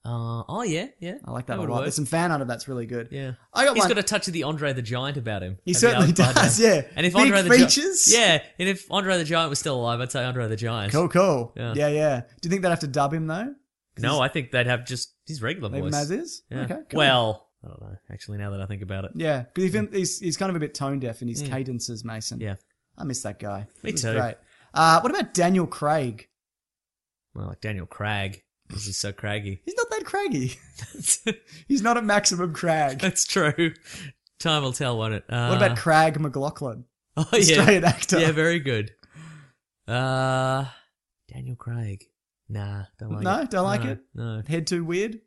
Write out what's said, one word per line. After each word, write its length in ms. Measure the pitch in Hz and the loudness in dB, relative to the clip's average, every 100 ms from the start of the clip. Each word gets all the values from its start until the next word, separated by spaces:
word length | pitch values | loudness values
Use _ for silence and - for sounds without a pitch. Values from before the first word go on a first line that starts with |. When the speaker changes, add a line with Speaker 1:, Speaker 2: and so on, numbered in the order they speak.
Speaker 1:
Uh, 380 | 120 120 117 117 - | -8 -6 -6 -6 -6
oh, 140 | 196 | -6
yeah, 240 | 240 156 254 _ | -4 -4 -6 _
yeah. 180 | 175 254 - | -12 -12 -10
Speaker 2:
I 40 | |
like 140 | 120 127 | -10 -6
that 80 | |
Speaker 1:
That 40 | 110 | -6
Speaker 2:
a 20 | |
Speaker 1:
would 80 | 156 | -2
Speaker 2:
lot. 60 | 120 | -2
Speaker 1:
work. 80 | |
Speaker 2:
There's 120 | 143 - | -2 -4
some 100 | 139 | -2
fan 240 | 165 175 | 0 0
art 100 | 151 | 0
of 60 | 127 | -2
that's 200 | 117 - | -6 -6
really 200 | 123 117 | -8 -6
good. 220 | 120 117 | -8 -8
Speaker 1:
Yeah. 220 | 139 135 123 _ | -8 -8 -10 _
Speaker 2:
I 120 | - 277 | 2 2
got 100 | 226 | 4
Speaker 1:
He's 60 | |
Speaker 2:
one. 60 | 185 | 4
Speaker 1:
got 80 | 208 | 2
a 40 | |
touch 220 | 196 208 196 | 0 -2 -2
of 60 | |
the 80 | 165 | -4
Andre 300 | 139 156 147 | -4 -2 -2
the 80 | 127 | -2
Giant 340 | 110 123 135 143 | -4 -4 -4 -4
about 260 | 117 104 | -4 -6
him. 160 | 92 95 | -6 -8
Speaker 2:
He 100 | - | -2
Speaker 1:
Javier 20 | 175 | 4
Speaker 2:
certainly 320 | - 123 156 | 4 6 4
Speaker 1:
Bardem. 260 | 170 123 | 6 4
Speaker 2:
does, 260 | 302 175 202 | 6 4 6
yeah. 220 | 220 165 131 - | 6 6 2 0
Speaker 1:
And 100 | 175 | 2
if 80 | |
Speaker 2:
Big 80 | 185 262 | 6 6
Speaker 1:
Andre 120 | 196 | 6
the 60 | 180 | 8
Gi- 80 | 247 247 | 8 8
Speaker 2:
features. 460 | 277 339 359 - | 6 2 4 6
Speaker 1:
Yeah, 300 | 233 208 156 - - | 6 6 4 0 -4
and 100 | 185 | -2
if 240 | 190 - | -2 -2
Andre 280 | 196 190 180 | -2 2 0
the 40 | |
Giant 280 | 156 165 160 | 2 0 0
was 80 | 139 | -2
still 160 | 156 131 | -2 0
alive, 220 | 117 117 | 0 -2
I'd 100 | 127 | -2
say 120 | 139 | -2
Andre 240 | 127 123 113 | -2 -2 -2
the 80 | 107 | -2
Giant. 360 | 113 113 101 | -4 -2 0
Speaker 2:
Cool, 160 | 143 175 | 0 2
cool. 460 | 175 190 135 117 - | 4 4 2 -2 -8
Speaker 1:
Yeah. 180 | 117 117 | -4 0
Speaker 2:
Yeah, 120 | 147 | 0
yeah. 320 | 151 151 127 - _ | 2 2 0 -6 _
Do 60 | 170 | -4
you 20 | |
think 140 | 190 | 0
they'd 60 | 180 | 0
have 100 | 165 | 0
to 80 | 147 | -2
dub 260 | 139 139 | 0 0
him, 140 | 160 160 | 0 -4
though? 260 | 165 247 285 _ _ _ - | -6 -8 -12 _ _ _ -4
'Cause 60 | |
Speaker 1:
No, 120 | 117 | 0
Speaker 2:
he's 80 | 147 | 2
Speaker 1:
I 60 | 131 | 0
think 200 | 151 127 | -2 -2
they'd 160 | 127 123 | 0 0
have 200 | 123 123 | 0 -4
just 260 | 123 - _ - | -8 -10 _ -14
his 120 | 156 | -6
regular 260 | 113 180 110 | -6 -4 -6
Speaker 2:
Leave 140 | - 92 | -6 -2
him 60 | |
Speaker 1:
voice. 100 | 147 | -2
Speaker 2:
as 80 | 147 | -2
is? 300 | 202 339 - _ | -6 -6 -14 _
Speaker 1:
Yeah. 120 | 127 | -8
Speaker 2:
Okay, 180 | 127 311 311 | -6 -8 -6
cool. 80 | 147 | 0
Speaker 1:
Well, 520 | 143 127 113 107 _ _ | 4 4 2 -4 _ _
I 40 | - | -20
don't 140 | 92 | -16
know, 140 | 101 98 _ | -16 -18 _
actually, 280 | 98 - 104 | -16 -12 -10
now 100 | 101 | -8
that 100 | 98 | -8
I 40 | 95 | -8
think 160 | 101 | -8
about 240 | 95 95 98 | -8 -8 -8
it. 60 | |
Speaker 2:
Yeah, 300 | 160 160 139 120 | -6 -2 -2 -4
'cause 120 | 180 185 | -2 -2
he's, 80 | 208 | 0
Speaker 1:
Yeah. 100 | 208 | -2
Speaker 2:
he's, 280 | 202 175 - | -2 -4 -4
he's 180 | 170 147 | -6 -4
kind 120 | 190 | -4
of 60 | 170 | -2
a 40 | |
bit 140 | 147 | -6
tone 260 | - 139 139 | -6 -4 -4
deaf 220 | 123 113 | -6 -8
in 60 | 120 | -8
his 160 | 117 | -8
Speaker 1:
Mm. 60 | 143 | -6
Speaker 2:
cadences, 540 | 131 131 123 - 113 | -6 -6 -8 -8 -10
Mason. 360 | 117 110 - 120 | -10 -10 -10 -8
Speaker 1:
Yeah. 160 | 110 95 _ _ _ _ | -8 -8 _ _ _ _
Speaker 2:
I 60 | |
miss 180 | 156 120 | -8 -6
that 160 | 107 101 | -8 -10
guy. 300 | 104 98 110 _ | -10 -10 -12 _
Speaker 1:
Me 60 | 214 | -8
Speaker 2:
He 20 | |
was 100 | 165 | -4
Speaker 1:
too. 120 | 117 | -2
Speaker 2:
great. 220 | 113 120 - _ _ _ | -2 -2 -6 _ _ _
Uh, 260 | 147 160 165 | 4 6 6
what 100 | 247 | 4
about 240 | 381 247 180 | -2 -2 2
Daniel 320 | 175 190 160 | 2 4 0
Craig? 600 | - 147 156 127 110 - _ _ _ _ _ _ _ _ _ _ - | -2 -2 0 -2 -8 -18 _ _ _ _ _ _ _ _ _ _ -12
Speaker 1:
Well, 100 | 95 | -12
like 120 | 98 | -10
Daniel 240 | 110 101 87 | -8 -8 -10
Craig. 560 | - 104 104 98 98 _ _ _ | -6 -4 -2 -4 -8 _ _ _
He's 160 | 101 101 | -10 -8
just 160 | 98 | -6
so 100 | 104 | -6
craggy. 500 | - 104 104 101 95 - | -6 -6 -6 -6 -10 -8
Speaker 2:
He's 100 | 440 | -4
not 140 | 480 | -4
that 160 | 440 330 | -4 -6
craggy. 520 | 392 403 170 127 - - - - - - | -4 -2 -2 -4 -8 -20 -18 -18 -6 -2
Speaker 1:
<laughs> 560 | - - 214 _ - - | -2 -2 -6 _ -20 -2
Speaker 2:
He's 140 | 277 | 0
not 160 | 220 240 | 2 2
at 80 | 214 | 2
maximum 480 | 208 202 175 180 | 2 2 0 -2
crag. 460 | 151 175 156 143 135 | -2 0 2 0 0
Speaker 1:
That's 260 | 190 - - | -2 0 0
true. 480 | 196 151 160 170 - - - 151 _ _ _ | 2 2 2 -2 -2 -18 -16 -16 _ _ _
Time 240 | 165 151 | 0 0
will 80 | 135 | 0
tell, 260 | 120 135 117 | -2 -2 -2
won't 160 | 110 | -2
it? 120 | 110 - | -4 -4
Uh, 180 | 120 120 | -2 0
Speaker 2:
What 80 | 123 | 4
about 160 | - 117 | 4 2
Craig 400 | 165 156 160 147 | 2 4 4 2
McLachlan? 680 | 151 139 143 - 139 120 - _ | -4 -2 -6 -6 -10 -10 -16 _
Speaker 1:
<laughs> 180 | _ - | _ -4
Oh, 80 | 156 | 2
yeah. 60 | 240 185 156 | 6 8 8
Speaker 2:
Australian 240 | 185 190 | 8 6
actor. 360 | 170 - - 165 | 4 2 0 4
Speaker 1:
Yeah, 100 | 160 | 4
very 300 | 151 160 170 | 4 2 2
good. 300 | 135 117 107 _ _ 156 160 156 147 _ _ _ - | 0 -2 -4 _ _ -20 -20 -20 -20 _ _ _ -6
Uh, 800 | 120 131 131 131 131 131 131 135 - _ _ _ _ _ | -2 0 0 0 2 2 0 -4 -10 _ _ _ _ _
Daniel 240 | 127 127 120 | -12 -10 -10
Craig. 500 | - 117 107 98 _ _ _ _ _ | -8 -6 -6 -8 _ _ _ _ _
Nah, 340 | 104 101 101 95 _ | -8 -6 -8 -12 _
don't 120 | 110 | -10
like 100 | 107 | -4
Speaker 2:
No, 180 | 180 220 | -2 -2
Speaker 1:
it. 80 | 285 | -2
Speaker 2:
don't 120 | 196 190 | -2 0
like 180 | 208 | 0
Speaker 1:
No, 80 | - | -2
Speaker 2:
it? 80 | - _ | -8 _
Speaker 1:
no. 280 | - 117 110 110 | -10 -8 -8 -4
Speaker 2:
Head 200 | 165 156 | -4 -2
too 160 | 175 | -4
weird? 360 | 165 175 214 220 | -2 -4 -4 -8